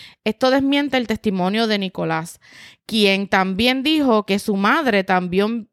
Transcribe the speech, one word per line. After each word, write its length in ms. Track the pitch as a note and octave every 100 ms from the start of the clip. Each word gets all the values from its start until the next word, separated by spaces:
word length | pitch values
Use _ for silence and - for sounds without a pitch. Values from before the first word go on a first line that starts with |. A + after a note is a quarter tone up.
| - _ G#3+
Esto 260 | - B3+
desmiente 460 | C4+ C4+ C#4+ C#4+ C4
el 100 | A3
testimonio 580 | G#3+ A3 F#3+ F3+ G#3+ A3+
de 140 | G3+
Nicolás, 600 | F#3+ - D#3+ D#3+ E3+ - - - - - -
quien 420 | A3 G3+ G3 G3
también 560 | G3 F#3+ F#3+ B3 C4
dijo 420 | C4+ D#4 C4+ A3 G3+
que 120 | G3
su 200 | - G3
madre 460 | G3+ D4+ C4+ G3+
también 640 | F#3+ F#3 F3+ F#3 G#3 A#3 G#3